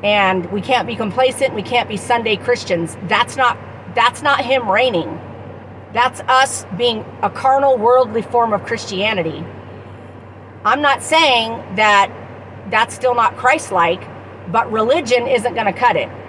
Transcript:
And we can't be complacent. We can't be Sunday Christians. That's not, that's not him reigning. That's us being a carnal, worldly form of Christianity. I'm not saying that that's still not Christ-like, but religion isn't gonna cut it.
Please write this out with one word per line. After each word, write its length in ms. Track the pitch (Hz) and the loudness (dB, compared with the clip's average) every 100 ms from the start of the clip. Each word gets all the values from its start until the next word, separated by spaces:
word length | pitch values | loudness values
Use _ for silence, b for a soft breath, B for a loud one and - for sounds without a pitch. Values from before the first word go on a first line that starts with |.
And 460 | 202 208 190 190 175 | 2 4 4 2 -2
we 80 | 202 | -6
can't 260 | 185 247 196 | 0 0 0
be 80 | 220 | -4
complacent. 580 | 220 233 262 254 269 | -4 2 2 4 -2
We 100 | 220 | -2
can't 260 | 190 247 233 | -2 0 0
be 80 | 214 | -6
Sunday 400 | - 240 220 208 | 0 0 2 -2
Christians. 580 | - 240 - 175 165 - 180 | 0 -2 0 -2 -2 -6 -2
That's 260 | 208 240 - | 0 0 2
not, 220 | 247 - - - - | 0 0 -10 -16 -6
that's 280 | - 233 - | 2 2 2
not 180 | 294 269 | 0 2
him 320 | 247 262 220 | 2 0 2
reigning. 480 | 202 254 185 156 - - - - - - - - | 2 2 0 -4 -8 -12 -16 -16 -16 -18 -18 -6
That's 300 | 226 247 - 226 | 0 0 0 2
us 360 | 262 269 - - 175 | 4 4 0 -10 -2
being 260 | 240 220 - - | -2 -2 -8 -4
a 80 | 202 | -4
carnal, 480 | - 269 269 277 254 | 0 2 4 4 4
worldly 440 | 220 254 247 226 | 4 4 4 -2
form 320 | - 240 233 | 0 2 2
of 100 | 208 | 0
Christianity. 800 | - 226 - 190 208 208 160 151 165 - - - - - - - - - - - 208 | -2 -8 -6 -2 -2 0 -2 -6 -12 -14 -16 -18 -18 -18 -18 -20 -20 -20 -20 -6 -2
I'm 160 | 262 | 2
not 220 | 294 269 | 2 0
saying 580 | - 320 311 240 226 233 - 196 | 2 2 4 2 0 -8 -8 0
that 340 | 214 202 196 - - - - - - | 4 4 4 -2 -16 -16 -16 -16 -4
that's 260 | 220 233 - | 0 0 0
still 180 | 254 240 | 0 2
not 200 | 220 - | 0 2
Christ-like, 680 | 254 - - 185 170 180 - - - - - | 2 2 0 0 2 0 -6 -16 -16 -16 -2
but 220 | 220 - | -2 0
religion 560 | 220 220 311 247 247 240 | 0 2 2 4 0 4
isn't 280 | 247 226 202 | 2 2 0
gonna 180 | 208 | -2
cut 240 | - 247 170 | 2 2 2
it. 100 | 123 - | -2 -8